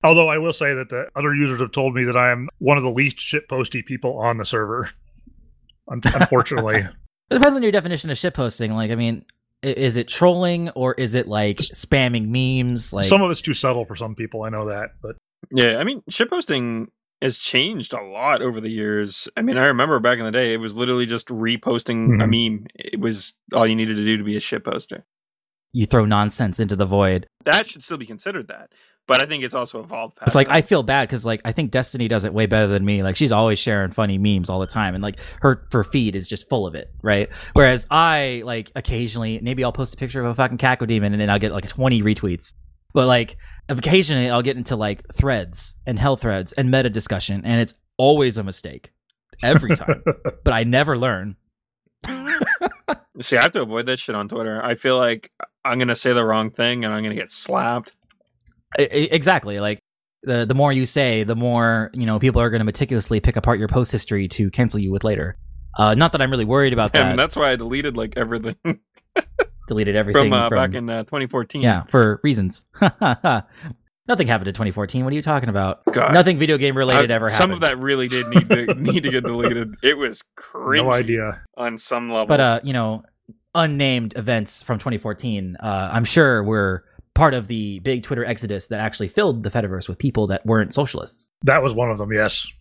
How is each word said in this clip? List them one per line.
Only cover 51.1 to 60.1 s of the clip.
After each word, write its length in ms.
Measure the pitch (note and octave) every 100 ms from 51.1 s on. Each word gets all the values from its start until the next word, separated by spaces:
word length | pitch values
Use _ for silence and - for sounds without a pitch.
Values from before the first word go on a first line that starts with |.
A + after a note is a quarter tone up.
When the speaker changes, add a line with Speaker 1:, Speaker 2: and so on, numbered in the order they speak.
| G2 G2+ G2 _ _ _ _ _ _
Speaker 2:
<laughs> 20 | - C4 C4+ - - - - - - D#4 _ -
Speaker 3:
See, 160 | C#3+ B2
I 60 |
have 100 | E3
to 100 | F#3
avoid 240 | A#2 A2+ A#2+
that 120 | B2+
shit 160 | -
on 140 | G#2+ G#2
Twitter. 340 | A2+ A2 A2
I 100 | A#2+
feel 220 | A#2 C3+ B2+
like 320 | B2 A2+ - _ - _
I'm 140 | C3 B2
gonna 160 | B2
say 180 | A#2 C3
the 120 | A#2+
wrong 260 | A2+ A2 A2
thing 340 | - A#2+ B2
and 80 | A2+
I'm 100 | G#2+
gonna 120 | G#2+
get 160 | G#2+ -
slapped. 600 | - - G3+ A#2+ A#2+ - _ _ _ _ _ _ _ _ -
Speaker 2:
I, 40 |
I, 40 | C#3+ C#3+ D#3
exactly. 480 | E3 C#3+ F3+ G2+ G2+
Like, 180 | G#2 G#2 _ _ _